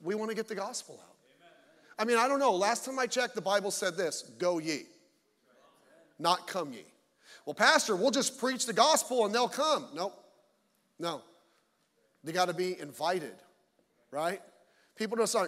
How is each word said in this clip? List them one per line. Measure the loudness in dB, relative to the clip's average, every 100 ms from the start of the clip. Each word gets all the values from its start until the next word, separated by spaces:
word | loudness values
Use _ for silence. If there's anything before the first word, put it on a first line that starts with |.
We | -6 -4
wanna | -4
get | -6 -6
the | -6
gospel | -6 -8 -12 -20
out. | -20 _ _ _ -20 -20 _ _ _ -4
I |
mean, | 2 4
I | 4
don't | 4
know. | 4
Last | 4 2 0
time | -2 -4
I | -2
checked, | 0 -2
the | -2
Bible | 0 0 0
said | -2 -2 -2
this, | -4 -4 -12 -4
"Go | -2 0
ye, | -2 -4 -6 -20 _ _ _ _ _ _ _ _ _ -20 _ -2
not | 2 2 0
come | -6 -6
ye." | -10 -18 _ _ _ -20 -16
"Well, | -10
Pastor, | 2 6 6 4 2
we'll | 2
just | 2 -2 -2
preach | -4 -2 -2
the |
gospel | 4 6 4 2 0 2
and |
they'll | 2 0
come." | 0 0 0 -2
Nope. | -6 -6 -8 -20 _ _ _ _ _ _ -8
No. | -6 -6 -12 _ _ _ _ _ _ _ _ _
They | -6
gotta | 0 0
be | 2 -4 -4
invited, | -10 -4 -2 -2 -4 -14 -20 _ _ _ _ _ _
right? | -4 -4 -4 -12 _ _ _ _ -8
People | -6 0
don't | 0
say, | 0